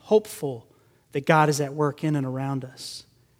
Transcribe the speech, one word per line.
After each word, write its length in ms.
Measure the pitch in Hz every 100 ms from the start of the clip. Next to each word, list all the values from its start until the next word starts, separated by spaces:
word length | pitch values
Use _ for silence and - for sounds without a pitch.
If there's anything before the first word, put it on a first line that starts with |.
hopeful 640 | - 214 214 - 147 120 - _ _ _ _
that 120 | 147 139
God 220 | 160 151
is 140 | 143
at 120 | 143
work 300 | 147 147 135
in 120 | 160 147
and 100 | 131
around 400 | 131 135 135 127
us 400 | - - - - _ _ _